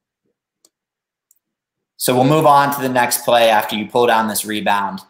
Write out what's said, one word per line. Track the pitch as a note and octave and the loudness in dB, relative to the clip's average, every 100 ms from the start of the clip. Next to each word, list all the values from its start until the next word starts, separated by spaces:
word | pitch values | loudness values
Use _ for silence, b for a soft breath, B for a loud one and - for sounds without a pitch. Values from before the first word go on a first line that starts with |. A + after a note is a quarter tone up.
| _ _ _ _ _ _ _ _ _ _ _ _ _ _ _ _ _ _ _ - | _ _ _ _ _ _ _ _ _ _ _ _ _ _ _ _ _ _ _ -8
So | - B2+ | -2 0
we'll | C#3 | 2
move | D#3 D3+ | 2 4
on | C#3+ C#3 C3 | 4 2 -2
to | |
the | C3 | -4
next | B2+ A#2+ - - | -2 -2 -4 0
play | A#2+ A2+ | 2 4
after | G#2+ - G#2+ | 2 -2 -8
you | G2+ | -4
pull | B2 A#2 | 0 2
down | A2+ G#2+ | 0 -2
this | G2+ G#2 | -6 -6
rebound. | G#2 G2+ G2+ G2 F#2+ | -6 -2 -2 -4 -10